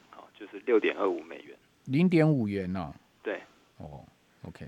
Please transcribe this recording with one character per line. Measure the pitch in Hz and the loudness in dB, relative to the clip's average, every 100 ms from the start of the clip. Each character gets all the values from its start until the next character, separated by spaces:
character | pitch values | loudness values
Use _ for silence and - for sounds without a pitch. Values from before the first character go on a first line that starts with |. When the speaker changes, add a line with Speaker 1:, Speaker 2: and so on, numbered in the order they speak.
| - | -20
Speaker 1:
好， | - - - | -20 -20 -20
就 | 98 | -16
是 | 98 110 | -8 2
六 | 110 | 4
点 | 85 82 | 4 0
二 | 101 | -2
五 | - | -2
美 | 80 69 | -8 -16
元。 | - - _ _ - | -18 -20 _ _ -2
Speaker 2:
零 | 139 180 | 2 4
点 | 165 156 | 6 4
五 | 139 104 | 4 0
元 | 98 92 95 | -2 -4 -6
哦。 | 76 - _ _ | -8 -12 _ _
Speaker 1:
对。 | 107 90 - _ _ - | -8 -8 -10 _ _ -18
Speaker 2:
哦 | 76 69 - _ _ _ | -16 -16 -20 _ _ _
，O | 92 | -18
K。 | - | -16